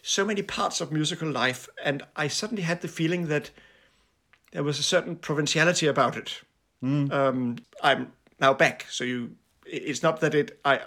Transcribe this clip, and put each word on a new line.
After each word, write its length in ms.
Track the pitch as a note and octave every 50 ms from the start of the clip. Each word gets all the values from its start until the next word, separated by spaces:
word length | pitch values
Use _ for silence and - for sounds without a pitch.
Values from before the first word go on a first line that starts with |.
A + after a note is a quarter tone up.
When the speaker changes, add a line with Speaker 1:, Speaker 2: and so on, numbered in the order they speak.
Speaker 1:
so 240 | - - - G3 G3
many 160 | A3 G#3 G3
parts 400 | F#3+ - - - G3+ F3+ - -
of 100 | E3+ C#3+
musical 380 | D#3 D#3 D#3 D3 F3 - D#3+ D#3
life, 400 | C3+ A#2 B2 B2+ B2 - - - - - -
and 200 | D3 C#3 C#3+ - - -
I 120 | - D3+
suddenly 360 | C#3+ - - G#3 G#3+ A#3+ G3 F3
had 180 | D#3+ F3 F3
the 60 | -
feeling 400 | E3 - - D#3+ E3 F3+ F3 E3+
that 240 | D3+ D3+ C#3+ - - - - - - _ _ _ _ _ _ _ _ _ _ _ _ _ _ _ _
there 120 | - - C#3
was 160 | D3 C#3+ D3
a 40 | D3
certain 320 | - F3+ F3+ - F3+ E3
provinciality 680 | - - - D3+ D3 D3+ C#3 - D#3 D#3+ F3 F3 - E3
about 280 | C#3+ C3 C#3+ B2+ A#2+ -
it. 240 | A2+ - - - - - _ _ _ _ _ _ _ B2+
Speaker 2:
Mm. 280 | C3 C#3+ D3 C#3+ C#3
Speaker 1:
Um, 440 | C3+ C#3+ C3+ C3+ B2+ B2+ B2 A#2+ A#2+ A#2 - _ - - -
I'm 280 | C#3+ C3+ B2 B2+ - - _ _ _ _ -
now 140 | C#3 C3+ C3+
back, 320 | - E3 C3+ - - - -
so 140 | - - C3
you, 320 | B2 B2 A#2+ A#2 - - - _ _ _ _ -
i-, 40 | -
it's 320 | - - - D3+ C3+ -
not 180 | - D#3+ D#3 -
that 120 | E3 D3+ D3+
it, 260 | D3 C#3+ - - - -
I, 140 | C#3+ C3+ A#2 -